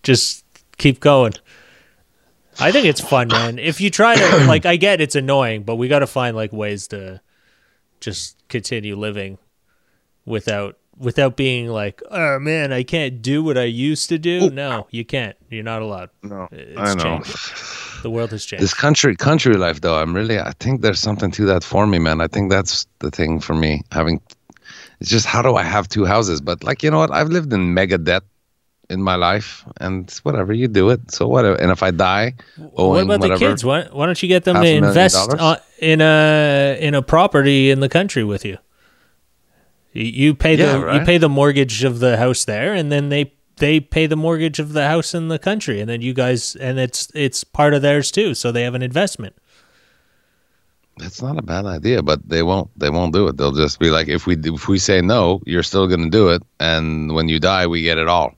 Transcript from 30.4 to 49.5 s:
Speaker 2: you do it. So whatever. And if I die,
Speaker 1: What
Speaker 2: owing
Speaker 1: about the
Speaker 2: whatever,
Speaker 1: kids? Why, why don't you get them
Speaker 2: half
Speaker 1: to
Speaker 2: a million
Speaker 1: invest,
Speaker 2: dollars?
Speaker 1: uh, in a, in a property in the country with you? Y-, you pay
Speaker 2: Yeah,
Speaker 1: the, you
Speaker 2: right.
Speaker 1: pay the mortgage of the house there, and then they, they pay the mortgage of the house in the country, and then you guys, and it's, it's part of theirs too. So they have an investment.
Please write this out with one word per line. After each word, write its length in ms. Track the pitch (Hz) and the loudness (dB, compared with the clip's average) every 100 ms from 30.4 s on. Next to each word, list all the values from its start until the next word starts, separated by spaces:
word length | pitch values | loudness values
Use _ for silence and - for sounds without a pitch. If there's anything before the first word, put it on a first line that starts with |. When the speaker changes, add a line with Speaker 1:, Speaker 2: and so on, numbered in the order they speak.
| 95 | -2
Speaker 2:
you 160 | 113 127 | -2 0
do 220 | 101 95 | 2 2
it. 200 | 123 - | 2 -4
So 160 | - 117 | -4 0
whatever. 300 | 131 110 90 | 4 4 2
And 140 | 90 | 2
if 100 | 90 | 2
I 80 | 95 | 0
die, 440 | 85 92 98 117 131 - - | 2 2 2 -2 -6 -20 -20
Speaker 1:
What 140 | 156 - | -14 0
Speaker 2:
owing 280 | 92 92 95 | 2 4 2
Speaker 1:
about 140 | - | 0
the 80 | 95 | 2
Speaker 2:
whatever, 200 | 92 - | 2 2
Speaker 1:
kids? 140 | - | 0
Why, 180 | 120 151 - | -2 -2 -4
why 160 | 139 160 | -4 -4
don't 160 | 180 | -2
you 60 | 180 | 2
get 160 | 180 | 2
them 100 | 180 180 | 2 4
Speaker 2:
half 80 | |
Speaker 1:
to 40 | 170 | 4
Speaker 2:
a 40 | |
million 100 | 151 | 4
Speaker 1:
invest, 300 | 101 123 190 95 | 4 6 6 4
Speaker 2:
dollars? 240 | 104 151 | 0 2
Speaker 1:
uh, 160 | 160 - _ - | 2 0 _ -4
in 200 | 160 160 | 2 4
a, 800 | 156 156 156 151 151 139 139 131 | 6 6 6 4 4 2 2 0
in 140 | 151 | 0
a 80 | 143 | 0
property 680 | 127 160 196 147 139 139 135 | 2 4 4 4 4 4 4
in 100 | 135 | 4
the 80 | 135 | 2
country 340 | 165 196 135 | 0 0 -2
with 200 | 107 101 | -4 -4
you? 140 | 104 90 _ _ _ _ _ _ _ _ _ _ _ _ _ | -8 -14 _ _ _ _ _ _ _ _ _ _ _ _ _
Y-, 80 | 117 | -8
you 320 | 113 117 147 147 | -6 2 2 2
pay 180 | 160 156 | 2 4
Speaker 2:
Yeah, 160 | 147 | 4
Speaker 1:
the, 40 | 139 | 2
you 60 | 80 | 0
Speaker 2:
right. 180 | 147 175 | 0 4
Speaker 1:
pay 120 | 175 | 4
the 100 | 156 | 4
mortgage 540 | 139 143 139 131 110 | 4 2 4 0 0
of 140 | 135 120 | -2 2
the 180 | 123 113 | 2 2
house 280 | 127 123 - | 2 0 -4
there, 260 | 107 147 | -4 -2
and 160 | 202 147 | -2 0
then 180 | 147 143 | -2 0
they, 240 | 143 143 _ _ _ | -2 -2 _ _ _
they 220 | 147 156 | 2 2
pay 280 | 135 160 160 | 0 -2 0
the 100 | 156 | 0
mortgage 420 | 160 160 160 147 | 0 0 -2 -4
of 140 | 151 | -4
the 140 | 151 143 | -2 0
house 240 | 165 - | 0 -2
in 140 | 170 165 | -6 -4
the 100 | 160 | -4
country, 420 | 190 214 - 104 | -4 -4 -4 -6
and 80 | 107 | -4
then 100 | 117 | -6
you 140 | 120 | -4
guys, 420 | 127 127 123 - - | -2 0 0 -4 -8
and 220 | 131 131 | -6 -2
it's, 320 | 127 - - | -4 -4 -10
it's 300 | 156 139 - | -4 -4 -4
part 300 | - - 147 | -8 0 2
of 80 | 143 | 4
theirs 280 | 143 147 135 | 2 0 0
too. 220 | - 214 | -2 -2
So 160 | 123 120 | -2 -4
they 100 | 120 | -2
have 120 | 123 | -4
an 80 | 123 | -4
investment. 520 | 127 135 196 - 101 _ _ | -4 -2 -2 -4 -16 _ _